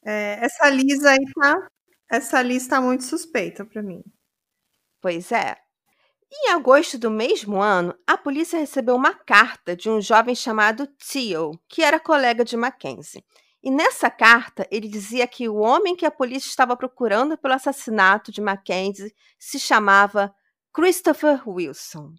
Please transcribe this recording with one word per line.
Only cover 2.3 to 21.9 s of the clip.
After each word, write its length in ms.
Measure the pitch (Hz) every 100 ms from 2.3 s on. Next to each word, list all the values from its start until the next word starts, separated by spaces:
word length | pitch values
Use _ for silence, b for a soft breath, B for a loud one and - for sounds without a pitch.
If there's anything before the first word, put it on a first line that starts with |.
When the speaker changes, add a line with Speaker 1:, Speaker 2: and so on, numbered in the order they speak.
| 269
Speaker 1:
Liz 280 | 247 247 247
tá 120 | 277
muito 220 | 254 254
suspeita 640 | 254 330 - 247 170 -
pra 180 | 202 220
mim. 180 | 208 180 - _ _ _ _ _ _ _ _ _
Speaker 2:
Pois 320 | 185 170 180
é. 240 | 233 143 - _ _ _ _ _ _ _
Em 180 | 571 539
agosto 460 | 349 247 277 - 254
do 120 | 226
mesmo 500 | 214 233 226 202 196
ano, 320 | 208 185 175 - -
a 100 | 359
polícia 440 | 294 277 330 339
recebeu 340 | 294 269 233
uma 180 | 247 285
carta 600 | - - 208 233 - -
de 160 | 175 220
um 100 | 220
jovem 360 | 196 226 226 247
chamado 500 | - 214 208 220 277
Theo, 640 | _ - 269 233 160 160 165 _
que 140 | -
era 160 | 311 311
colega 460 | - 302 254 233
de 120 | 233 233
Mackenzie. 680 | 240 - 139 123 - - _ _ _ _
E 120 | 262
nessa 360 | 269 381 - 285
carta, 600 | - 226 233 - - 190
ele 160 | 220 214
dizia 400 | 208 196 240 240
que 220 | - 233
o 80 | 208
homem 400 | 214 294 381 359
que 100 | 320
a 60 |
polícia 360 | 302 254 262 -
estava 280 | - 254 247
procurando 600 | 262 _ 240 202 285 311
pelo 180 | 269
assassinato 760 | 262 277 269 - 214 185 208 -
de 100 | 208
Mackenzie 720 | 208 196 - 185 190 202 202 _ _ _
se 220 | - 277
chamava 720 | - 233 208 196 202 214 202 _ _ _ _
Christopher 680 | - 359 359 349 294 302 277 233
Wilson. 680 | 180 160 135 -